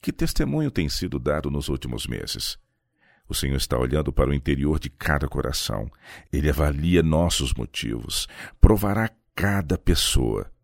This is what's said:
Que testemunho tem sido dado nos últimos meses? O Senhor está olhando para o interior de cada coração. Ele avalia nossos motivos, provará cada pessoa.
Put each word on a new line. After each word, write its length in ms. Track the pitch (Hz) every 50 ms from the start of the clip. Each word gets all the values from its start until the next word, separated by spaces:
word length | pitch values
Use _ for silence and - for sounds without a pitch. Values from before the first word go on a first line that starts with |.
| -
Que 100 | - 160
testemunho 580 | - 165 160 - - 151 139 139 156 156 139
tem 200 | - - 85 73
sido 280 | - - - - - 71
dado 320 | 60 71 73 76 - 71
nos 200 | 69 73 71 -
últimos 360 | 73 65 - 65 60 57 -
meses? 520 | - 60 50 50 - - - - - - - _ _ _ _ _ _ _ _ _ _ _ _ _
O 80 | _ -
Senhor 220 | - - 67 69
está 220 | 67 - - - 60
olhando 340 | 64 64 67 76 76 67 67
para 160 | - 71 65
o 60 | 71
interior 440 | 71 67 - 71 67 69 73 78 78
de 120 | - 71
cada 360 | - _ - - 78 71 71
coração. 640 | 71 - 69 65 64 - - - - 53 50 53 - - _ _ - - - - _
Ele 200 | - 69 71 76
avalia 520 | 73 76 76 76 73 69 76 85 87 87 80
nossos 520 | 80 78 78 85 87 - - 67 65 -
motivos, 720 | 60 60 - _ - - 57 57 58 57 - - - - - - - - - - -
provará 500 | - 95 107 104 98 101 101 107 113 113 _ _ _ _ _
cada 440 | - - 101 101 98 92 73 90 92
pessoa. 720 | _ - 87 78 - - - 71 64 58 53 50 50 - - _